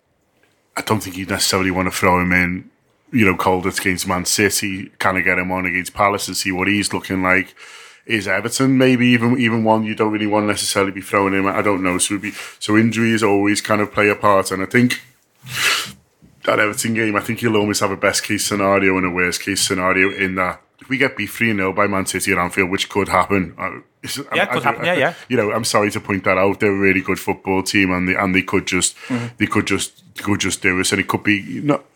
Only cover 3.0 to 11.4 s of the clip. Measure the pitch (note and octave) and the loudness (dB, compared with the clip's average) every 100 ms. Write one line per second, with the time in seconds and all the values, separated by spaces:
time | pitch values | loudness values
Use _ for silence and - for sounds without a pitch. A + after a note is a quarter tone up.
3 | _ B2+ G2+ F2 - F#2 F#2 - G2+ F2+ | _ 2 2 2 0 0 0 -2 -2 -2
4 | F#2+ F2+ F2 - G2+ - G#2 F#2+ - - | -2 -4 -2 2 2 0 -4 -8 -10 -4
5 | G2 F#2+ F2+ F#2 F2+ F#2 F#2 F2+ F2 - | -2 0 0 0 0 -2 -2 -4 -4 0
6 | G2+ G2 - F#2 G2 F2+ F#2 G#2 F#2+ F#2+ | 0 0 -4 -4 -4 -2 0 0 0 -4
7 | - F#2+ F#2 F#2 F#2 - - - - - | -4 0 2 2 0 -10 -20 -20 -20 -16
8 | - A2 G2 F#2+ A#2 - C3+ C3 C3 B2+ | -4 -2 0 -2 -2 0 2 4 4 4
9 | B2 B2 A#2 B2+ A#2 A#2 A2 A2 G#2+ G#2+ | 4 4 4 2 2 2 2 2 0 -2
10 | A2 G#2+ G#2+ G#2 G#2 G2+ - G#2 G2 G2 | 0 0 0 0 0 -2 -2 0 0 -4
11 | F#2 G#2 G2 G2 | -2 0 2 2